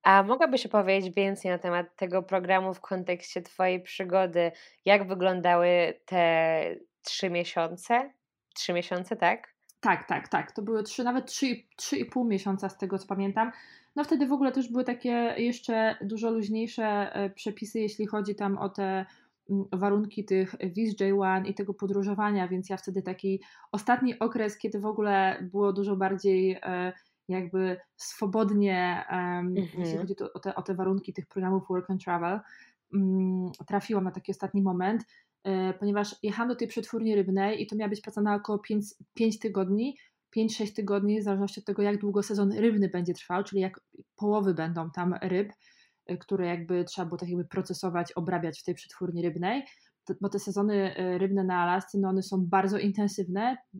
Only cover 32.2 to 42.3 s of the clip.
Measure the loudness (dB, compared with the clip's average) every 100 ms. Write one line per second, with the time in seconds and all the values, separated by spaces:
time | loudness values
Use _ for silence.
32.2 | 0 -2 -6 -20 -20 _ _ 0 2 4
33.2 | 2 0 -4 -8 -4 -4 0 -2 -2 -6
34.2 | -8 -6 -2 0 2 2 0 0 -4 _
35.2 | _ _ -2 0 0 0 0 0 -2 -4
36.2 | -4 -2 -2 -2 -4 -4 -6 -2 2 4
37.2 | 4 4 2 0 -4 -2 -2 -4 -6 0
38.2 | 2 2 0 -4 0 -2 -2 -12 -20 0
39.2 | 0 2 -2 0 2 2 0 -6 _ _
40.2 | _ 0 0 0 -4 -2 0 0 2 0
41.2 | 0 0 -2 -4 -6 0 2 2 0 0
42.2 | 0